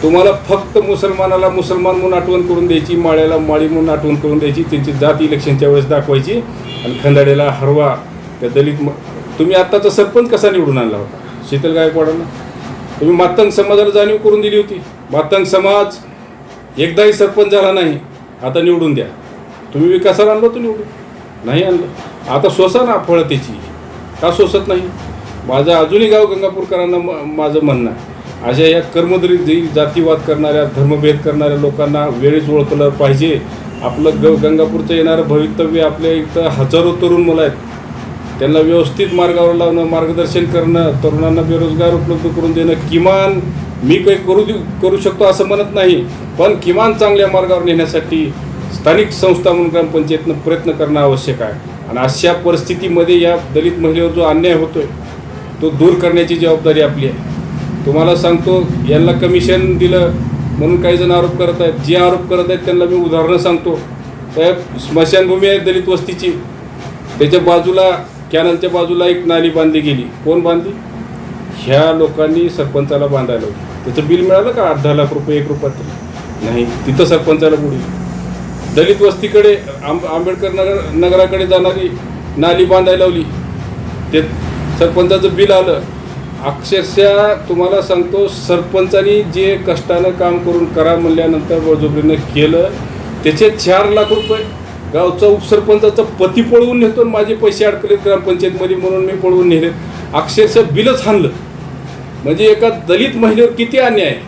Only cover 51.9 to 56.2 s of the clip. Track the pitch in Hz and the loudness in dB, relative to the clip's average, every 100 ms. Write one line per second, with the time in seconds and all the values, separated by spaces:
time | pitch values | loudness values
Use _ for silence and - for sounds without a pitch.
51.9 | 120 131 135 175 175 175 165 135 175 185 | -2 -2 0 0 0 0 0 -2 -6 -2
52.9 | 170 170 175 170 170 135 143 170 170 165 | 0 4 4 4 0 -2 0 0 0 0
53.9 | 160 170 165 160 156 175 165 156 165 139 | 0 0 0 2 2 2 2 0 -4 -6
54.9 | - - - - - - - 156 143 165 | -8 -12 -14 -14 -14 -14 -4 -4 2 2
55.9 | 180 175 175 | 4 2 2